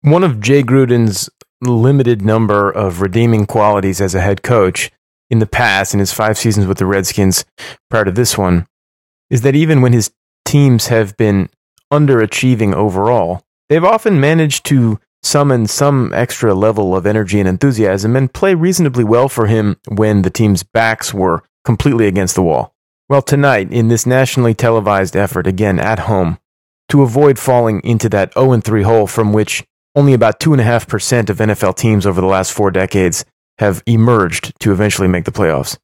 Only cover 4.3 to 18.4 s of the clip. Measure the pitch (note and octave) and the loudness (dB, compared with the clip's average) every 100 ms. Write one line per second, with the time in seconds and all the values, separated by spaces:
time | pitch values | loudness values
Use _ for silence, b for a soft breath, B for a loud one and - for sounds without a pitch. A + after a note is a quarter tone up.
4.3 | G2 - A#2+ F#2 - - _ _ _ _ | -2 0 2 2 -2 -10 _ _ _ _
5.3 | A#2 G#2+ - A#2 G2 G2 G2+ G2 - A2 | -2 -2 0 0 0 -2 -2 -4 -2 -2
6.3 | G#2+ A#2 G#2 F#2+ F#2+ F#2+ G2 F#2 - F#2+ | 0 0 0 -2 -2 0 -2 -2 0 0
7.3 | F2+ - _ B B _ A2+ G2 F#2+ A#2+ | 0 -6 _ B B _ -2 0 0 -2
8.3 | - F#2 F2 F2+ _ _ _ _ _ _ | -2 0 0 -2 _ _ _ _ _ _
9.3 | B2 C3 C#3 D#3+ D3+ B2+ A#2+ G#2 _ _ | -2 2 0 2 2 4 2 0 _ _
10.3 | _ - D3 C#3 A#2 - A#2 G2+ - G#2+ | _ -2 2 4 2 0 -2 -2 -2 0
11.3 | G2 F#2 _ _ _ _ D3 D3 B2 G#2+ | 0 -4 _ _ _ _ 0 2 2 0
12.3 | - B2+ A#2 G#2 E2 G#2 F#2+ G#2 A#2+ E2+ | 0 0 0 0 0 -2 0 0 0 -2
13.3 | F#2 _ _ _ D#3 F3+ G#3+ - F3 C#3 | -6 _ _ _ 0 2 0 0 2 2
14.3 | E3 D#3 C3+ - C#3 A#2 G#2+ _ _ - | 2 0 -4 -2 0 0 -2 _ _ -4
15.3 | C#3+ C#3+ B2+ G#2+ - C#3+ C#3 A#2+ C#2+ A#2+ | 0 2 0 -2 0 0 0 -2 -4 -4
16.3 | - A#2 F#2+ G#2+ G#2+ G2 F#2 F#2+ G#2+ G2 | -2 -2 2 0 0 -2 0 0 -2 -2
17.3 | G2+ F#2 F#2 C#3 A2+ G#2 G2 G#2+ B2+ C3 | 0 0 0 -2 0 0 0 -2 0 -2
18.3 | - | -2